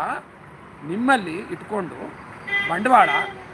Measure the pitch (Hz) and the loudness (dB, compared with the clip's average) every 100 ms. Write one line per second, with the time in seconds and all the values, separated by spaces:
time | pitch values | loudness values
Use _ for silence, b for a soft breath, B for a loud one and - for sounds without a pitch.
0 | 170 254 - - - - - - 147 196 | -4 -6 -10 -20 -20 -20 -20 -16 -8 -2
1 | 247 262 175 170 247 165 - 208 165 127 | 4 4 2 -8 -8 -10 -6 -4 -4 -8
2 | - - - - - 403 - 170 226 240 | -12 -12 -16 -14 -6 -4 -2 0 6 8
3 | 170 - - - - | 8 4 -4 -10 -16